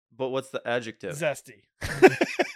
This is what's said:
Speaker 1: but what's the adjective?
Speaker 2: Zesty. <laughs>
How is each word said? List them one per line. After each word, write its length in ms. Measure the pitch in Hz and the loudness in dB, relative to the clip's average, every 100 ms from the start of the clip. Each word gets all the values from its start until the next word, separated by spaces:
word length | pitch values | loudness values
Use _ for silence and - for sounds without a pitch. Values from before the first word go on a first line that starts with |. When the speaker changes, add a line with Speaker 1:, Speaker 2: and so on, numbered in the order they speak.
| _ 117 | _ -8
Speaker 1:
but 120 | 131 | -4
what's 200 | 131 131 | -4 -6
the 180 | - 123 | -8 -4
adjective? 480 | 123 117 - 196 151 | -4 -4 -10 -10 -4
Speaker 2:
Zesty. 460 | 160 135 - 110 _ - | -4 -4 -10 -20 _ -12
<laughs> 360 | - 143 359 - - - - | -8 6 6 6 -4 -2 -4